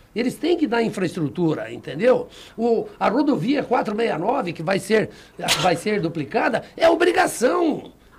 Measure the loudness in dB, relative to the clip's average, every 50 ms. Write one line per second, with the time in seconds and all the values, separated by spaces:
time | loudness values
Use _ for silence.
0 | -20 -8 -6 -4 -2 -2 -4 -2 0 0 0 2 0 0 2 0 0 0 0 -2
1 | -4 -4 -2 -2 -4 -4 -2 0 0 0 0 -2 -6 -10 -12 -12 -12 -10 -6 0
2 | 2 4 4 2 0 -4 -12 -20 -20 -16 -6 -2 0 2 2 2 0 -4 -4 -2
3 | -2 0 2 2 2 2 2 2 0 0 0 0 0 0 0 0 0 -2 -2 -2
4 | -2 -2 -2 -2 -2 -2 0 0 -2 -4 -6 -4 -2 -2 -2 -2 0 2 2 2
5 | 2 0 -4 -12 -20 -20 -14 -8 -4 -2 0 0 2 2 2 0 0 -2 -2 0
6 | -2 -2 -4 -4 -6 -4 -2 0 0 0 0 -2 -4 -8 -2 2 4 4 4 4
7 | 4 2 4 2 2 0 0 0 0 2 2 2 2 0 0 -2 -6 -12 -20 _
8 | -20 -20 -6